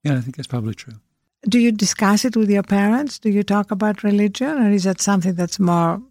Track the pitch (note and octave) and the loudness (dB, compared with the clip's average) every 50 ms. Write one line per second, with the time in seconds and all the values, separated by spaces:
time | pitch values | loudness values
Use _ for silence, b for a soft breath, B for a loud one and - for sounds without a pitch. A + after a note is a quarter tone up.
0 | - D3 C#3 B2+ A#2 C3 B2+ - B2+ - - B2 G#2+ A2+ G#2 - - B2 A2 G#2+ | 0 -2 -2 -2 -4 -6 -10 -12 -10 -6 -6 -4 -4 -6 -8 -10 -14 -20 -20 -20
1 | _ _ _ _ _ _ _ _ - G#3 G#3 B3 A#3 A#3+ A3 G#3 G#3 - - - | _ _ _ _ _ _ _ _ -4 0 2 4 4 2 2 2 -2 -2 0 0
2 | G#3+ G3 G#3 G#3+ - B3+ A3 A3+ G#3+ G3+ G3+ G3+ F#3+ - G3+ G3+ G3+ G#3 A3+ B3+ | 2 2 2 2 0 0 0 0 2 2 2 0 0 0 0 2 2 2 2 0
3 | D4+ C#4+ - - - A3 G3 G#3 G3+ - G3 G#3 G3+ - A3 F#3 G#3+ G#3+ G3+ - | -2 -4 -8 -4 -4 0 0 0 0 2 0 0 0 -2 -4 -2 -2 -2 -2 -2
4 | - G#3 G3+ G3+ G#3 G#3 G3+ - B3+ C#4+ D#4 C#4 A#3 G#3 G3+ G3+ F3 G3 F#3 - | 0 0 2 2 2 0 0 -2 -4 -4 0 2 2 2 2 2 2 0 -2 -2
5 | - G3+ G3+ F#3+ E3 F#3+ F3+ E3+ F3+ E3+ - - F#3+ F3 F3 E3+ E3+ E3 E3+ G3+ | 0 0 0 2 0 0 -2 -2 -4 -4 -2 0 0 2 2 2 2 0 -2 -4
6 | B3+ C4 | -8 _